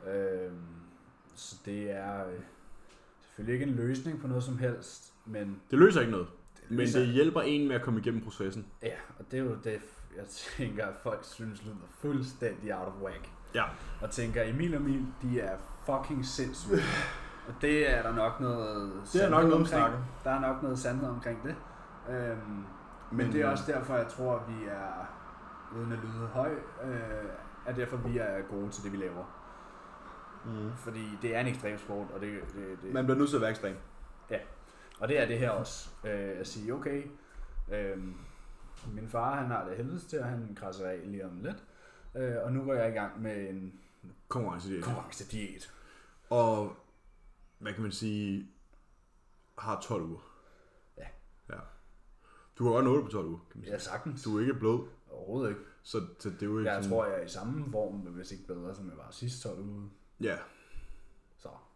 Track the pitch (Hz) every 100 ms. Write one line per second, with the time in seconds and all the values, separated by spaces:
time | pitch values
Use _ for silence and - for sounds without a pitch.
0 | 98 98 98 92 90 87 85 82 85 -
1 | - - - - - - - 101 104 98
2 | 98 98 92 90 90 - - - - -
3 | - - - - 107 127 143 123 120 131
4 | 160 151 143 127 127 120 127 117 - -
5 | - - - 110 101 98 - 135 190 170
6 | 117 104 87 - - - - 117 120 123
7 | 123 123 160 165 139 147 143 123 127 110
8 | 107 113 110 - 95 110 98 - - -
9 | - - - 131 131 110 113 107 - -
10 | - - 101 - - - 123 104 104 95
11 | 123 107 - - 113 104 107 101 87 -
12 | 147 139 123 - 120 95 104 95 92 95
13 | 98 95 - - - 120 107 - - -
14 | 110 - 117 117 113 131 170 151 139 135
15 | 127 - 127 120 98 95 - - - 131
16 | - 143 127 - 131 - - 190 131 127
17 | - - - - - 117 147 151 143 123
18 | 113 117 113 117 127 117 107 104 101 98
19 | 101 180 190 160 165 160 - 156 120 123
20 | 127 - 135 135 135 131 139 127 127 127
21 | 131 120 120 113 120 160 - - - -
22 | - 123 120 110 107 104 98 - - -
23 | - 113 123 151 139 - - 139 127 127
24 | 113 - 127 120 113 110 104 98 98 95
25 | - - - - - - - 113 117 113
26 | 110 113 113 127 143 151 - - 131 123
27 | 113 107 104 92 - - 123 123 120 127
28 | 117 117 107 98 95 101 101 - 101 98
29 | 92 87 92 - - - - - - -
30 | - - - - 117 110 107 123 - 110
31 | 107 104 117 113 127 127 107 104 - 101
32 | 98 98 104 104 87 98 95 92 92 131
33 | 127 127 143 143 110 110 101 95 - -
34 | - - - 107 - - - - - -
35 | 110 147 117 117 123 101 - - - -
36 | 107 104 98 92 95 110 104 131 143 143
37 | 147 147 - - - - - 104 101 95
38 | 92 90 - - - - - - 120 107
39 | 113 117 107 139 127 113 92 92 123 175
40 | - 151 123 120 110 101 101 92 95 92
41 | 87 101 92 87 120 202 - - - -
42 | - 127 127 117 113 131 135 131 113 110
43 | 101 98 110 104 98 95 95 - - -
44 | - - - 127 107 87 95 95 85 120
45 | - - 101 107 101 - - - - -
46 | - - - 120 117 107 104 - - -
47 | - - - - - _ 104 101 110 95
48 | 110 104 104 98 98 - - - - -
49 | _ _ _ - _ - 107 98 - 110
50 | 80 82 - - - - - - _ -
51 | - - - - - - - - - -
52 | - - - - - - 120 113 135 139
53 | 107 104 82 85 - - 98 101 - -
54 | - 131 - 107 120 135 110 123 - -
55 | - - 92 117 120 101 98 - - 113
56 | 85 - 104 87 104 107 110 101 98 113
57 | 104 95 87 90 107 147 139 107 104 101
58 | 90 87 92 95 - 87 87 98 92 78
59 | 73 - 123 123 107 90 101 104 101 -
60 | - - 110 85 - - - - - -
61 | - - _ - - - -